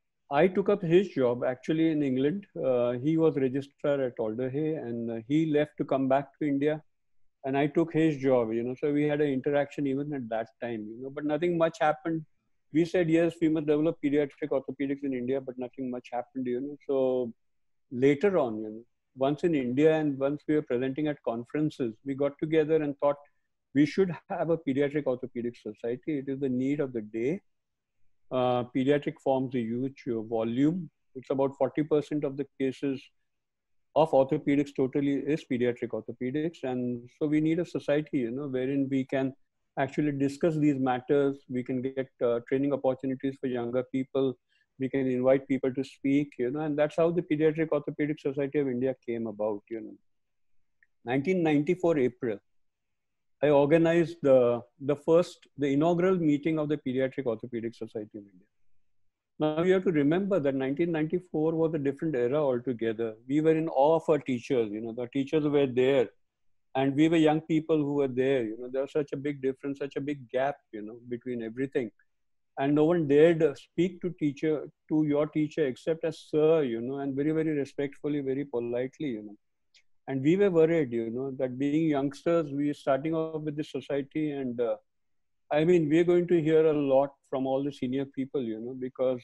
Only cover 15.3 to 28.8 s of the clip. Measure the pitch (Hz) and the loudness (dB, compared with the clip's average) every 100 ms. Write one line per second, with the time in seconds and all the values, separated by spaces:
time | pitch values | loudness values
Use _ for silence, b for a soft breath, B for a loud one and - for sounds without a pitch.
15.3 | 139 131 127 123 - 127 123 - 120 - | -4 -4 -10 -12 -8 -8 -8 -8 -10 -8
16.3 | 131 123 123 143 143 - 135 131 127 120 | -8 -4 -4 -6 -10 -4 0 2 0 -2
17.3 | - _ _ _ _ - 123 139 143 208 | -8 _ _ _ _ -12 2 2 4 2
18.3 | 180 123 107 110 110 - _ _ 127 135 | 2 0 -4 -8 -12 -18 _ _ -2 -2
19.3 | 147 175 151 123 127 156 156 151 135 139 | 0 0 0 0 4 4 4 0 -2 -2
20.3 | 147 - 151 147 123 135 135 151 147 123 | -4 -2 -2 0 -2 -2 -2 -4 -4 -6
21.3 | 117 117 147 151 - 120 107 139 135 143 | -6 -6 -2 -2 -2 -6 -6 -8 -2 -2
22.3 | 143 160 160 151 160 147 139 143 143 - | -2 0 2 4 2 0 0 -2 -2 -8
23.3 | _ _ _ _ 135 151 - 190 151 - | _ _ _ _ 2 4 4 0 0 -8
24.3 | 180 160 165 139 135 143 151 135 123 120 | -4 0 0 0 0 0 0 -2 -4 -6
25.3 | 120 120 120 110 107 117 127 - 147 135 | -6 -8 -8 -14 -8 -6 -6 -4 -6 -6
26.3 | 135 139 127 131 147 139 120 107 113 127 | -4 -2 -2 -2 -2 -4 -6 -8 -4 -4
27.3 | 196 _ _ _ _ _ _ - _ - | -4 _ _ _ _ _ _ -20 _ -6
28.3 | 127 123 123 120 135 | -2 0 0 -2 -2